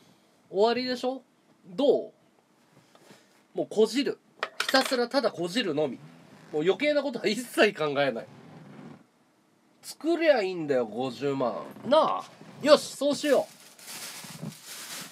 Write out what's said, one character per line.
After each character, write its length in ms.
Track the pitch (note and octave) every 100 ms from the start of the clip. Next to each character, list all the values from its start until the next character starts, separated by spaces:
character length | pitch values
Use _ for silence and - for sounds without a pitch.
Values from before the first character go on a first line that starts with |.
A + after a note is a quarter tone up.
| _ _ _ _ -
終 80 | F3 A3+
わ 80 |
り 100 | A#3+
で 140 | B3+ B3
し 80 | B3+
ょ？ 160 | C4 - _ _ _ -
ど 400 | F3+ C#4 D3+ -
う？ 40 | - _ _ _ _ _ _ _ - - - _ _ _ -
も 80 |
う 40 | -
こ 160 | F#3+ A3
じ 180 | A3+
る。 160 | A3 - _ - - - -
ひ 20 |
た 160 | C4+
す 140 | - B3
ら 100 | A#3+
た 140 | C4+
だ 100 | A#3
こ 160 | - F3
じ 160 | G3+
る 100 | G3
の 140 | D3 D3+
み。 120 | - - - - - -
も 80 | D#3
う 40 |
余 140 | E3 F#3+
計 160 | D4
な 80 | D4
こ 100 | C#4
と 80 | A#3
は 80 | G#3
一 140 | A3
切 320 | B3 - A3
考 120 | - D3+ C#3
え 100 | C#3
な 100 | A2+
い。 40 | - - - - - - - - _ _ _ _ _ _ _ _
作 340 | - - D#4 E4
り 160 | E4
ゃ 100 | C4
い 80 | F#3
い 40 |
ん 120 | F3+ D3+
だ 100 | B2+
よ、 100 | A2+
五 260 | A2 C3
十 240 | A2+ C#3 C3+
万。 200 | B2 F#2 D2 - A3
な 360 | D4+ C#4 F#3+
あ？ 20 | - - - -
よ 160 | C4+ D4
し、 180 | - -
そ 160 | C#4+
う 40 | C#4
し 120 | D4
よ 200 | A#3+ - - - - - - - - - - - - - - - - -